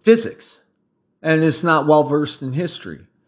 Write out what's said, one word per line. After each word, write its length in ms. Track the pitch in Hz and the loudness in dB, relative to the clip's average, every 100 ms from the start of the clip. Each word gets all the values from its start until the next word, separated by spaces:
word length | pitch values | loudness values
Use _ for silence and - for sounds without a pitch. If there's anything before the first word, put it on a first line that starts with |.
physics 600 | - 226 - - - - _ _ _ _ _ _ | 4 4 2 -12 -20 -20 _ _ _ _ _ _
and 240 | 160 160 | -2 2
is 180 | 160 151 | 2 0
not 240 | 170 160 147 | 0 0 2
well 180 | 151 | 2
versed 360 | 147 147 147 - | 2 0 -4 -8
in 140 | 135 | -8
history. 520 | 131 175 - 95 69 - _ | -6 -6 -8 -14 -16 -20 _